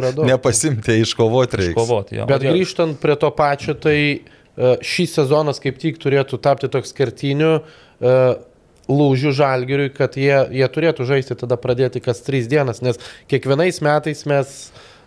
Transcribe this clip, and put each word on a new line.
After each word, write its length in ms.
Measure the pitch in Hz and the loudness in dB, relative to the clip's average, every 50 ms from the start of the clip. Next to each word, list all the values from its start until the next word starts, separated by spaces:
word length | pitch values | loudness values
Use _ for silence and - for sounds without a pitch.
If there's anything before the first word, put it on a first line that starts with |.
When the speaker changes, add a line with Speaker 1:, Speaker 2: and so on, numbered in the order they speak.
Speaker 1:
yra 100 | 131 127 131 | 0 -2 -2
daug. 100 | - 117 | 0 2
Speaker 2:
nepasimti, 720 | 123 131 127 - 135 107 - - 156 135 110 - - 113 110 117 | 2 2 2 2 2 0 2 0 0 -2 -2 0 2 2 2 2
iškovoti 560 | - - - 117 110 117 131 127 123 - - | 2 2 2 2 2 4 2 2 0 0 -2
reiks. 160 | 92 87 80 | -2 0 0
Speaker 3:
Iškovoti, 420 | 117 117 117 120 104 95 - 110 107 | 0 0 0 0 -2 -2 -4 -8 -6
jo. 80 | 107 | -2
Speaker 1:
Bet 160 | - 139 135 135 | 0 0 0 2
Speaker 3:
Jo. 100 | 139 160 | 0 0
Speaker 1:
grįžtant 460 | 185 185 180 - - 170 160 147 127 | 0 0 -2 -2 -2 -2 -2 -2 -2
prie 180 | - 147 147 | 0 0 0
to 140 | 143 - 147 | 2 0 0
pačio, 440 | - - 151 143 143 139 - - 147 | 0 0 0 0 0 -2 -4 -6 -6
tai, 240 | - - 156 151 147 147 147 143 - - - - - _ _ _ - | -2 0 0 2 2 2 0 -2 -4 -8 -14 -20 -20 _ _ _ 0
e, 180 | 123 127 123 - - | 2 2 2 2 0
šis 320 | - - - 180 - - | -4 -4 -2 -2 -2 0
sezonas 460 | 160 143 131 147 151 156 147 131 - - | 0 0 2 2 0 0 0 -4 -4 -4
kaip 160 | 139 131 - | -8 -6 -4
tik 200 | - 165 139 - - | -4 -6 -6 -4 -2
turėtų 380 | 143 135 139 131 - 131 117 - | 0 2 2 0 -2 -4 -2 0
tapti 260 | 143 139 - - 123 | 0 0 0 -2 -4
toks 220 | - 131 - - - | -4 -4 -4 -4 -4
kertiniu, 680 | - 139 120 - - - 139 139 143 156 160 160 156 160 - - - - - _ - 120 | -4 -2 -2 -4 -4 -4 -4 0 0 2 2 2 0 -2 -6 -16 -20 -20 -20 _ -2 0
e, 320 | 123 127 131 127 127 120 - - - _ _ _ _ _ _ _ - | 2 4 4 4 2 2 -2 -6 -14 _ _ _ _ _ _ _ -2
lūžiu 420 | 135 143 147 139 135 127 139 151 | 0 2 4 4 2 2 2 0
Žalgiriui, 640 | 135 135 147 135 131 127 123 127 139 139 143 131 - | 2 2 2 2 2 0 -2 -2 -2 -2 -2 -2 -2
kad 200 | - 139 123 - | -2 -2 -2 -2
jie, 260 | 135 135 143 139 135 131 - | 0 0 2 4 4 2 2
jie 160 | - 131 135 127 | 0 0 0 0
turėtų 380 | - 156 160 165 156 - 123 | 0 0 0 0 0 0 -2
žaisti 320 | 123 143 135 127 - 120 - | -2 0 0 -2 -2 -6 -8
tada 180 | - 120 127 | -4 -4 -4
pradėti 460 | 120 - 123 123 120 135 123 - 123 - | -2 -2 -2 0 0 0 0 -2 -4 -4
kas 160 | 131 113 - | -4 -6 -4
tris 280 | - - 139 135 117 110 | -4 -4 -2 -2 -2 0
dienas, 340 | 143 151 139 127 107 - 123 | 0 0 0 0 -4 -4 -4
nes 160 | 127 117 - - - - - - - | -4 -4 -4 -8 -18 -20 -20 -6 -2
kiekvienais 500 | 143 131 - 131 139 143 170 185 175 - | -2 -2 0 0 0 2 2 0 0 -2
metais 460 | 151 147 147 151 147 160 147 - - | 0 0 0 0 0 -4 -6 -6 -4
mes, 460 | 147 143 139 131 135 - - - - - - - - - - _ | -2 0 0 0 -2 -6 -18 -20 -20 -20 -20 -20 -20 -20 -20 _